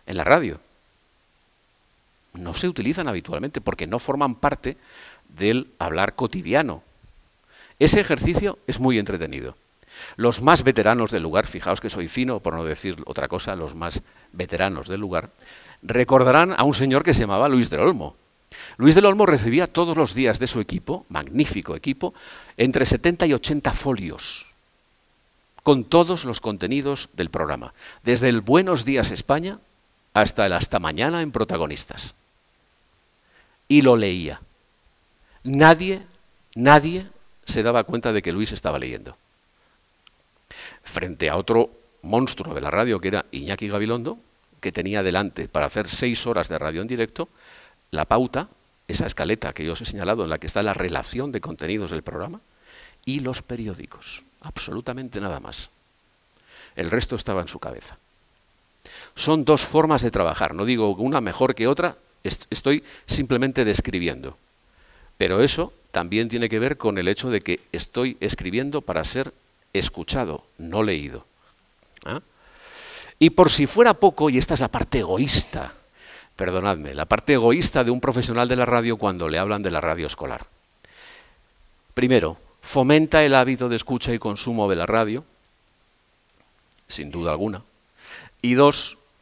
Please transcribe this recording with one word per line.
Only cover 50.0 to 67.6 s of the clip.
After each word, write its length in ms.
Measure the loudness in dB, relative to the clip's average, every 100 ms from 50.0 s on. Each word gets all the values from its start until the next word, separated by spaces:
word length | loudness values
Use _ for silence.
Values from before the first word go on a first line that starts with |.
| -2 -2
en 60 | -2
la 80 | -6
que 80 | -4
está 160 | -4
la 120 | -2
relación 580 | -4 -4 -6 -6 -8 -6
de 80 | -8
contenidos 500 | -10 -10 -6 -6 -6
del 120 | -8
programa, 380 | -10 -12 -12 -14 _ _ _ -20 -20 _
y 160 | -8 -6
los 220 | -6 -8
periódicos. 800 | -10 -10 -10 -10 -16 -20 -18 -20 _ _
Absolutamente 800 | -16 -12 -8 -8 -8 -12 -10 -8
nada 200 | -8 -8
más. 300 | -12 -14 -16 _ _ _ _ _ _ _ _ -20 -18
El 160 | -8 -2
resto 240 | -2 -2
estaba 280 | -6 -4 -4
en 60 | -4
su 100 | -10
cabeza. 380 | -12 -14 -18 -20 _ _ _ _ _ _ _ _ -20 -20 -18
Son 300 | -4 0 2
dos 180 | 6 4
formas 400 | 4 2 4 2
de 80 | 2
trabajar. 440 | 0 -2 0 -4
No 100 | -2
digo 260 | -2 2 0
una 300 | 0 0 0
mejor 340 | -2 0 0
que 140 | 2 0
otra, 280 | 0 -2 -6 _ _
est-, 220 | -8 -8 -8
estoy 320 | -4 0 -2 -4 -20 -6
simplemente 580 | -4 0 0 0 0
describiendo. 720 | 2 0 -2 -4 -4 -6 -12 -16 _ _ _ _ _ _ -20 -2
Pero 260 | 0 4
eso 300 | 2 2 -6 -8 _
también 380 | -6 -2 -2 -2
tiene 200 | -4 -2
que 100 | -2
ver 180 | -2 -2
con 220 | -2 0
el 100 | -2
hecho 220 | -2 -2
de 100 | -4
que 200 | -2 -6